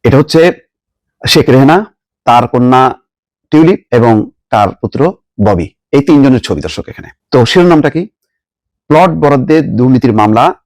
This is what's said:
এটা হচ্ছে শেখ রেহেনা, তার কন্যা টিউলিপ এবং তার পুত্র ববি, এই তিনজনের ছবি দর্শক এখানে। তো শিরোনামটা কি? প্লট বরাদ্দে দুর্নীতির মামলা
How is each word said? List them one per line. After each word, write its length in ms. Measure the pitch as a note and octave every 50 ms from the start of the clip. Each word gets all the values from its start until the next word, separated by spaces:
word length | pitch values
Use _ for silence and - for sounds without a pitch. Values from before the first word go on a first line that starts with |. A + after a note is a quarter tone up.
| -
এটা 120 | A#2 B2+ C#3
হচ্ছে 200 | D3+ D3+ - D#3+ E3 F3+ - - _ _ _ _ _ _ _ _ _ _ _ _
শেখ 240 | - - - D#3 B2+ - B2
রেহেনা, 220 | C3 C#3 C#3 E3 F#3+ A3 - _ _ _ _ _ _ _
তার 180 | - A#2+ A#2+ A#2+ A#2
কন্যা 300 | - B2 B2 B2+ B2+ B2+ C3 B2+ A#2 _ _ _ _ _ _ _ _ _ _ _
টিউলিপ 280 | - D3+ D#3+ E3+ G#3 - _ _ - A#2+
এবং 160 | A#2 A#2+ A2 G#2+ G#2+ - _ _ _ _
তার 160 | - A2 G#2 F#2 - _
পুত্র 200 | - G#2+ - - C#3+ F3 G3+ _ _ _ _ - -
ববি, 200 | G#2 G2+ F2 E2+ - _ _ _ _ -
এই 60 | C#3+ C#3 -
তিনজনের 340 | D#3 C#3+ C3+ C#3 C3 A#2 -
ছবি 140 | - G#2 D2 D#2
দর্শক 180 | F2 - - - -
এখানে। 160 | - - - - _ _ _ _
তো 60 | - B2+ A#2 -
শিরোনামটা 400 | - F#3 F3 F3 E3+ D3+ C#3+ C#3+ -
কি? 80 | D#3+ F#3 - _ _ _ _ _ _ _ _ _ _ _ _ _ _ _ _
প্লট 200 | D3 D#3 F3+ F#3 D#3+ D#3+
বরাদ্দে 340 | D3+ C#3+ C#3+ C3 B2+ - D#3 D#3+ D3 - F2 A2
দুর্নীতির 360 | B2+ B2+ C3 B2 - A#2+ G#2+ A2
মামলা 240 | G#2+ A2 G#2+ A#2 C3+ F3 - _ _